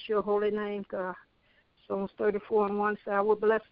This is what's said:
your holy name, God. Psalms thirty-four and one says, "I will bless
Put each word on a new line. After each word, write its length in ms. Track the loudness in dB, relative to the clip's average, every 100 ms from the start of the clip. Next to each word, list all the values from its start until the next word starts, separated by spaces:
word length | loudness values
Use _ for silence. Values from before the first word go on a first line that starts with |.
| 0
your 140 | 0
holy 280 | 2 0 0
name, 340 | -2 -4 -6 -6
God. 260 | -6 -6 -8 -16 _ _ _ _ _ -8
Psalms 260 | -6 -4 -2
thirty-four 500 | 0 0 0 2 2
and 120 | 0
one 180 | -2 -2
says, 100 | -2
"I 60 | 0
will 160 | 2 2
bless 240 | 4 2 0